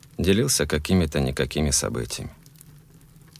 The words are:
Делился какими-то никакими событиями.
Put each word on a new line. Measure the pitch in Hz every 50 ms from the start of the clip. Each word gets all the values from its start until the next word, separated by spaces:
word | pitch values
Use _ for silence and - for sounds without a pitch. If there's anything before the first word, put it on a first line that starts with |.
| - - - -
Делился | - 90 98 110 135 139 - - 76
какими-то | 76 78 76 76 - 95 92 85 76 76 73
никакими | 67 65 - - 69 65 - 73 76 71
событиями. | 67 - - 50 - 64 58 58 - - - - - - - - - - - - - - - - - - - - - - - - -